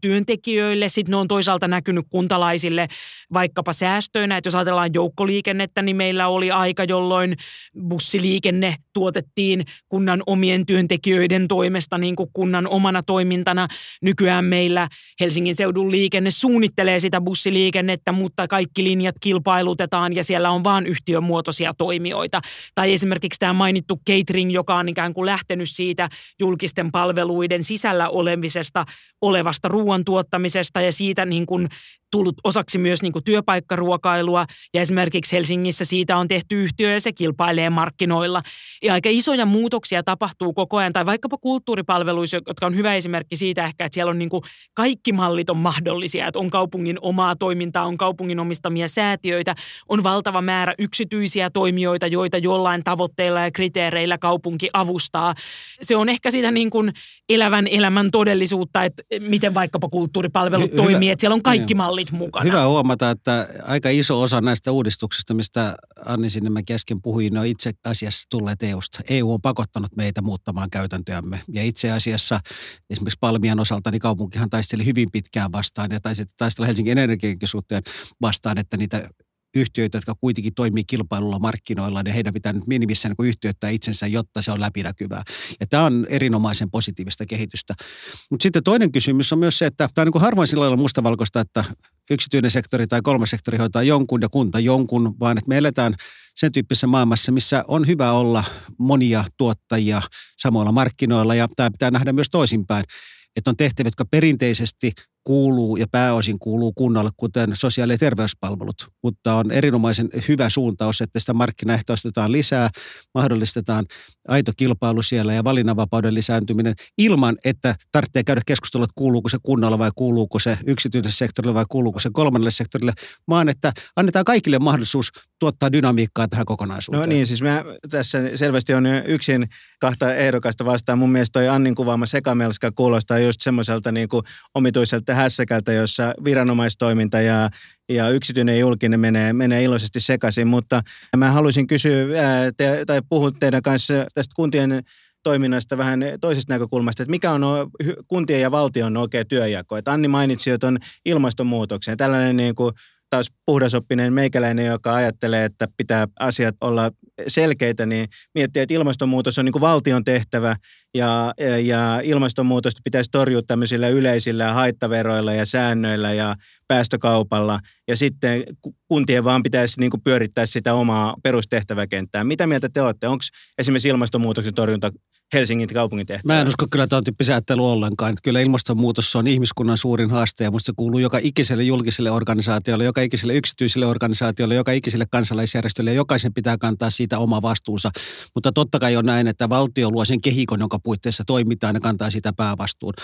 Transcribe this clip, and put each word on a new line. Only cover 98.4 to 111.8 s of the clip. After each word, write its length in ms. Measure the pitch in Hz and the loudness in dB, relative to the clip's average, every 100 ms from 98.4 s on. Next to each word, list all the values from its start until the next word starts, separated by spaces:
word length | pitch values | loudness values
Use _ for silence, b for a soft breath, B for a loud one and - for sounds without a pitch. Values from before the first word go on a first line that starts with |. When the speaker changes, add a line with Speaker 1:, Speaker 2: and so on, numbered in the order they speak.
| 101 B B - | -2 B B -2
Speaker 2:
monia 460 | 127 139 127 110 98 - | 2 4 4 2 0 0
tuottajia 640 | 123 104 - 113 107 104 - B B B | 0 -2 -2 0 0 0 -4 B B B
samoilla 360 | 131 113 104 | 0 2 4
markkinoilla, 640 | 120 123 - 123 117 110 | 2 2 0 0 2 4
ja 140 | 117 117 - | 2 0 0
tää 140 | 120 | 0
pitää 200 | 101 127 | 0 0
nähdä 220 | 123 139 | 2 2
myös 160 | 135 143 | 0 0
toisinpäin, 540 | 180 123 110 95 104 95 B B B B - | 2 2 0 -2 -2 -4 B B B B -4
että 140 | 131 | -2
on 60 | 113 | 0
tehtäviä, 300 | 147 - 117 | 0 0 -2
jotka 180 | - 117 | -4 0
perinteisesti 800 | 151 160 131 120 113 117 - 123 - B _ | 2 4 4 2 0 -2 -2 -4 -4 B _
kuuluu 520 | - 139 135 127 113 107 | 0 2 4 2 2 0
ja 100 | 110 | 0
pääosin 460 | 123 127 117 110 101 | 2 2 2 0 -2
kuuluu 340 | 113 110 117 | -2 0 0
kunnalle, 380 | 101 127 110 104 - | 0 2 2 0 -2
kuten 400 | 113 120 110 101 | -4 -2 -2 0
sosiaali- 360 | 127 120 120 | -2 0 0
ja 60 | 117 | 2
terveyspalvelut. 880 | 151 110 107 - 98 98 101 104 - _ | 2 0 -2 -4 -6 -6 -8 -12 -16 _
Mutta 320 | 120 104 113 | -6 -4 0
on 160 | 110 110 | 0 2
erinomaisen 580 | 127 147 120 117 110 113 120 - | 2 4 4 2 0 -2 -2 0
hyvä 220 | 147 117 | 2 2
suuntaus, 500 | 139 120 95 110 110 | 0 -2 0 -2 -2
että 200 | 117 113 | -4 -4
sitä 120 | - | -2
markkinaehtoistetaan 1000 | 117 120 - 110 113 | 0 0 -2 -2 0